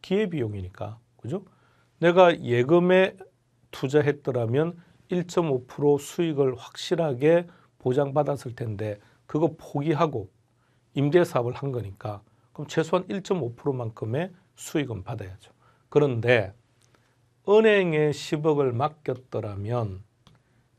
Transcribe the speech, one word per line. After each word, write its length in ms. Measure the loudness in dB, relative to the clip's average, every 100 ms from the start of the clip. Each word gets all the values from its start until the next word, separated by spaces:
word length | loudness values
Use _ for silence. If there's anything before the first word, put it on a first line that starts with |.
기회비용이니까. 960 | 0 -2 0 -2 -4 -6 -10 -10 -12 -12 _ _
그죠? 280 | -10 -10 -10 _ _ _ _ _
내가 420 | 4 8 6 6
예금에 720 | 0 2 4 4 6 4 4 -2 -20 _ _ _ _
투자했더라면 1080 | -8 0 2 2 0 -4 -2 0 0 -2 -6 _ _ _
일점오 560 | -4 -2 -2 0 -2 -4
프로 320 | 0 2 2
수익을 580 | -2 -4 -2 0 0 -2
확실하게 920 | -14 -14 -4 -2 -2 2 4 4 2 -18 _ _
보장받았을 800 | -2 0 0 0 -2 -4 -8 -10
텐데 440 | -8 -6 -8 -8 _ _ _
그거 260 | -2 -2 -4
포기하고 720 | -8 -6 -2 0 0 -2 -10 _ _ _ _ _ _ -2
임대사업을 580 | 2 4 4 0 -4
한 180 | -6 -8
거니까 500 | -6 -8 -10 -12 -12 _ _ _
그럼 140 | -16 -6
최소한 380 | -4 0 -2 -2
일점오 480 | -8 -4 -4 -4 -4
프로만큼의 760 | -4 -4 -6 -8 -6 -4 -6 -10 _ _
수익은 480 | -6 -4 -4 -8
받아야죠. 500 | -10 -12 -12 -16 -20 _ _ _ _
그런데 640 | 2 2 0 2 2 0 -12 _ _ _ _ _ _ _ _ 4
은행에 640 | 4 6 4 2 2 0
십억을 600 | -2 -6 -2 0 2 0
맡겼더라면 1300 | 0 -4 -4 -8 -8 _ -8 -8 -8 -4 -4 -4 -8 -18 _ _ _ _ _ _